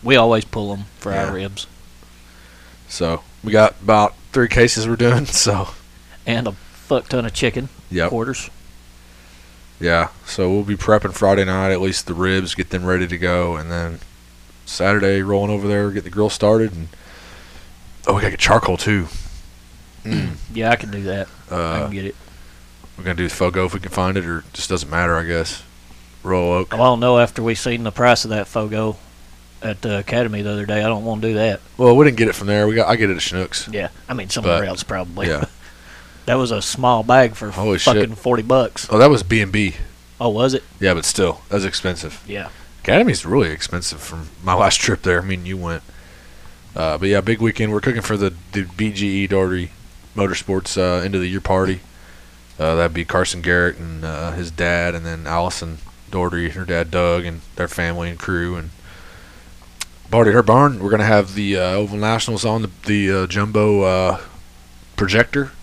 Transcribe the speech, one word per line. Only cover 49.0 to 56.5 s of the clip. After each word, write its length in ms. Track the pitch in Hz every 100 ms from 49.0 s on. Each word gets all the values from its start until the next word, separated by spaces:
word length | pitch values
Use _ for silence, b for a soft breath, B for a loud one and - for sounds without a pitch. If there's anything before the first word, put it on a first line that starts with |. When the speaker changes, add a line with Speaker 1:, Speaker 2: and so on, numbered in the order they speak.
| 101 98
Speaker 2:
E 20 | 98
Daugherty 420 | 98 95 92 87 - - - - -
Motorsports, 640 | 98 90 - 95 - -
uh, 260 | 92 90
end 100 | 92
of 60 | 98
the 80 | 90
year 140 | 95
party. 380 | - 95 95 92 - B B B B B B -
Uh, 160 | 78 82
that'd 180 | 85
be 100 | 80
Carson 380 | 82 92 90 90
Garrett 340 | 82 87 87 -
and, 260 | 82 80
uh, 280 | 80 76 82
his 200 | 82 85
dad, 440 | 80 87 87 87
and 100 | 85
then 220 | 82 82 78
Allison 500 | 85 90 - 85 80 - - -
Daugherty, 380 | 95 90 85
her 160 | 85